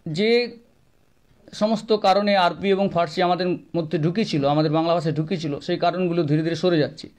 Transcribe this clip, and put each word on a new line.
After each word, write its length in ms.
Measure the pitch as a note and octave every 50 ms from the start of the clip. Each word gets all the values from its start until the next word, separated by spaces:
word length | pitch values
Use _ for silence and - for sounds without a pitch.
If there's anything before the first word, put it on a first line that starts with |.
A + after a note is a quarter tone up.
| - E3
যে 480 | D3+ E3 G#3 A3+ A#3 A#3+ A#3+ A#3 A#3 - - _ _ _ _ _ _ _ _ _ _ _ _ _ _ _ _ -
সমস্ত 400 | - - G#3 A3 A3+ G#3+ - -
কারণে 440 | A3 G#3 - G3 F#3 G3+ G#3 G#3 G3+
আরবি 340 | G3 F3 E3+ E3 D#3 F3 G3
এবং 180 | G3 F#3 G3 F#3
ফার্সি 340 | - E3+ E3+ E3 - F3+
আমাদের 260 | F3 F3 F3+ E3+ F3+ F3+ E3+ - - - -
মধ্যে 220 | E3+ D#3+ D#3 - E3
ঢুকেছিল, 500 | D3 E3+ E3+ A3 G#3+ G#3+ - D3 C#3 C#3
আমাদের 240 | D3 D3+ D#3 D#3+
বাংলা 220 | D3+ D#3+ D#3+ E3+ E3+
ভাষায় 200 | F3 D#3+ E3 D#3
ঢুকেছিল, 460 | D#3 D#3+ D#3 G3 D#3+ D#3+ D3 C#3+ C#3+
সেই 180 | - - F3 F3
কারণগুলো 440 | F3 F3 E3+ F3+ F#3 E3+ E3+ F3
ধীরে 200 | E3 C3+ D3+ D#3
ধীরে 120 | D#3+ E3 E3
সরে 240 | D#3 - F#3 F3 D#3
যাচ্ছে। 300 | C#3 A#2 - - - - -